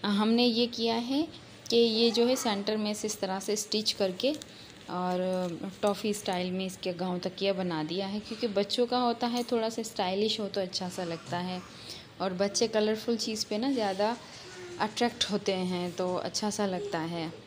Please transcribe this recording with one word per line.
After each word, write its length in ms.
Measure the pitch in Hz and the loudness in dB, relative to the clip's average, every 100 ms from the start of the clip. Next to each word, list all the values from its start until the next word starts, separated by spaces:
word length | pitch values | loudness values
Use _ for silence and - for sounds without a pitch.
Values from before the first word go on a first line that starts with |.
हमने 400 | 202 202 214 233 | 2 2 4 6
ये 220 | 247 226 240 | 6 4 2
किया 280 | 240 226 | 2 0
है 580 | 226 240 277 330 - - - - | 0 0 0 0 -4 -18 -18 2
कि 60 | 233 | 4
ये 340 | 233 220 233 | 6 6 4
जो 160 | 220 240 | 6 4
है 100 | 254 | 4
center 400 | 240 202 202 214 | 2 0 0 0
में 180 | 208 | 0
से 120 | 208 214 | -2 -4
इस 140 | - | -4
तरह 200 | 190 190 | -2 -2
से 160 | 190 202 | 0 -2
stitch 360 | - 214 214 | 0 0 0
करके 400 | - 196 185 262 302 - - - - - | 2 0 2 0 0 -8 -16 -18 -18 -8
और 720 | 180 180 180 185 185 180 165 196 185 | -2 0 0 0 0 -2 -4 -8 0
toffee 320 | 208 196 220 | 0 2 -2
style 380 | 208 - 180 180 | -2 -2 -2 -2
में 140 | 185 190 | -2 -4
इसके 260 | 185 190 | -4 -6
गाँव 260 | 175 185 180 | -2 -2 -2
तकिया 340 | 180 185 196 | -4 -2 0
बना 320 | 190 185 165 | 0 0 0
दिया 220 | 156 180 196 | -2 -2 -2
है, 140 | 208 | -4
क्योंकि 260 | 208 220 240 | -6 -4 0
बच्चों 400 | 196 202 - 240 | 0 0 2 2
का 120 | 247 | 4
होता 280 | 247 233 240 | 2 2 0
है 160 | 240 | 0
थोड़ा 260 | 240 240 226 | 0 0 0
सा 140 | 226 | -2
stylish 580 | 226 - 185 190 214 214 | -6 -2 0 2 2 0
हो 80 | 202 | -2
तो 120 | 196 | -2
अच्छा 280 | 185 - 180 | -2 -2 -4
सा 160 | 175 | -4
लगता 340 | 175 165 - 175 | -4 -4 -4 -4
है 240 | 180 180 - - - - - - | -2 -6 -8 -16 -14 -14 -16 -4
और 120 | 190 | -2
बच्चे 360 | 185 196 196 226 | 2 0 4 2
colorful 480 | 220 214 220 226 233 | 4 4 2 0 0
चीज़ 300 | 226 220 - | 0 -4 -2
पे 120 | 208 | 0
ना 140 | 262 | 2
ज़्यादा 440 | 262 208 190 208 240 - - - - - - | 2 2 2 2 0 -8 -16 -16 -14 -12 -4
attract 440 | 214 - 240 - - | -2 2 0 2 0
होते 220 | 202 202 | 2 2
हैं 400 | 190 180 180 180 | 2 2 0 -2
तो 220 | 175 185 | 0 0
अच्छा 360 | 180 - - 214 | 0 -2 -2 -2
सा 160 | 202 202 | 0 0
लगता 320 | 180 - 165 | 0 -2 -2
है। 340 | 165 170 160 - | -2 -2 -4 -6